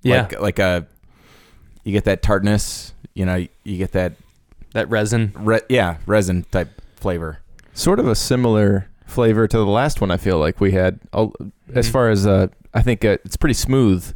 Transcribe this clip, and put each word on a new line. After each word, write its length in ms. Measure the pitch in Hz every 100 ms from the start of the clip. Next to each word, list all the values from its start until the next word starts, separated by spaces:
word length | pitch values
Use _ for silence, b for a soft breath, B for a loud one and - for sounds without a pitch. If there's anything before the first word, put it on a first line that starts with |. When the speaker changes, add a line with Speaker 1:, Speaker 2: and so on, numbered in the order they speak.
Speaker 1:
Yeah. 200 | 123 127
Speaker 2:
Like, 180 | 110 -
like 180 | 104 87
a, 280 | 95 90 82 _ _ b b b b b b b
you 80 | -
get 120 | 101
that 180 | 104 95
tartness, 720 | - 101 101 107 - - - - -
you 100 | - 92
know, 100 | 90 90 -
you 120 | - 90
get 160 | 92
that 220 | 95 90 80 _ _ _ - -
Speaker 1:
That 140 | - -
resin. 440 | 113 107 117 107 98
Speaker 2:
re-, 240 | 107 113 -
yeah, 300 | 101 92 82 -
resin 380 | 104 95 90 -
type 180 | 95 82 - - -
flavor. 420 | 101 87 80 76 - - -
Speaker 3:
Sort 260 | - - 208
of 80 | 185
a 60 |
similar 760 | 104 - 127 120 110 101 98 98 -
flavor 420 | - - 117 110 110
to 100 | 113
the 100 | 101
last 340 | 107 147 -
one 100 | 98
I 60 | 92
feel 220 | 98 87
like 220 | 76 -
we 120 | 101
had, 260 | 95 92 - -
uh, 160 | - 110 - - - -
as 120 | 123 113
Speaker 1:
Mm-hmm. 60 |
Speaker 3:
far 160 | 131 117
as, 160 | 104 101
uh, 220 | 98 95 - -
I 80 | -
think, 220 | 120 117
uh, 140 | 110 98
it's 120 | - -
pretty 180 | -
smooth 500 | - - 131 113 92 -